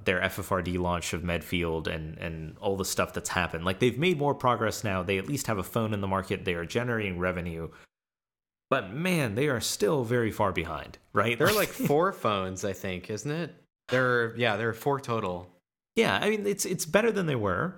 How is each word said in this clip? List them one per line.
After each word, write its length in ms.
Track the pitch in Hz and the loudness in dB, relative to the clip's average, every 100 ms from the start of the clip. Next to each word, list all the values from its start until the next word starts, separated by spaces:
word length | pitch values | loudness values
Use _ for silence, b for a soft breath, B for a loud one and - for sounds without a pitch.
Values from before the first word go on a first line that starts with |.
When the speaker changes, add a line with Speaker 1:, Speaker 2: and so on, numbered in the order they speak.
| 101 | 0
Speaker 1:
their 160 | 90 | 2
F 180 | 95 - | 0 -2
F 140 | 92 | -2
R 80 | 95 | -2
D 160 | 87 90 | 0 0
launch 340 | 90 87 - | 0 0 -2
of 140 | 87 85 | -4 -2
Medfield 640 | 85 - 90 85 80 82 | -2 0 0 0 -2 -2
and, 280 | 82 78 80 | -6 -6 -8
and 400 | 87 80 80 - | -8 -8 -10 -6
all 180 | 104 98 | -2 -2
the 80 | 92 | 0
stuff 280 | - 90 | 0 -2
that's 160 | - - | -2 -2
happened, 360 | 90 85 82 87 | 0 0 0 -2
like, 140 | 95 | 2
they've 200 | 123 117 | 2 2
made 180 | 175 156 | 2 2
more 160 | 143 | 0
progress 520 | 135 127 117 107 - 107 | 2 2 2 2 0 -2
now. 180 | 95 | 0
They 140 | 90 98 | 0 0
at 100 | 95 | 0
least 200 | 143 - | -2 -2
have 100 | 104 | -2
a 60 | |
phone 300 | - 120 110 | -2 0 0
in 60 | 107 | 0
the 80 | 98 | 0
market. 380 | 95 92 98 92 | 0 0 -2 -2
They 80 | |
are 120 | 87 85 | -2 -2
generating 540 | 117 123 113 101 87 | -2 0 0 -2 0
revenue. 480 | 90 90 85 82 80 B B _ _ _ _ _ _ _ - | 0 -2 -4 -6 -8 B B _ _ _ _ _ _ _ -2
But 220 | 139 95 | -2 -2
man, 440 | 123 180 175 123 101 | -4 0 2 2 2
they 140 | 147 | 0
are 100 | 120 | 0
still 440 | - - 202 151 | -2 0 2 2
very 280 | 113 123 110 | 2 2 2
far 200 | - 101 | 2 2
behind, 460 | 87 82 76 - - _ | 2 -2 -4 -10 -16 _
right? 260 | 104 107 123 | 2 4 4
Speaker 2:
There 80 | 165 | 4
are, 80 | |
Speaker 1:
Like 260 | 214 175 - | 4 2 0
Speaker 2:
like, 80 | 226 | 2
four 240 | 147 185 | 4 4
phones, 540 | 185 117 101 92 92 101 | 2 0 0 0 -2 -4
I 80 | |
think, 380 | 95 98 90 - | -4 -4 -6 -6
isn't 180 | 107 143 | -6 -4
it? 240 | 156 165 - _ _ - | -4 -6 -10 _ _ -2
There 160 | 127 127 | 2 4
are, 280 | 120 113 117 | 2 0 2
yeah, 220 | 120 101 | 2 2
there 120 | 113 | 0
are 40 | |
four 260 | 107 143 139 | -2 0 0
total. 480 | 131 113 98 90 90 _ _ _ _ - | 0 -2 -2 -4 -10 _ _ _ _ 0
Speaker 1:
Yeah, 220 | - 101 | 2 4
I 120 | 185 | 2
mean, 160 | 214 202 | 2 0
it's, 180 | 202 196 | -2 -2
it's 220 | 185 156 | -4 0
better 240 | 196 226 | 2 2
than 160 | 196 165 | 2 0
they 80 | 131 | 0
were, 400 | 104 92 165 | 2 2 0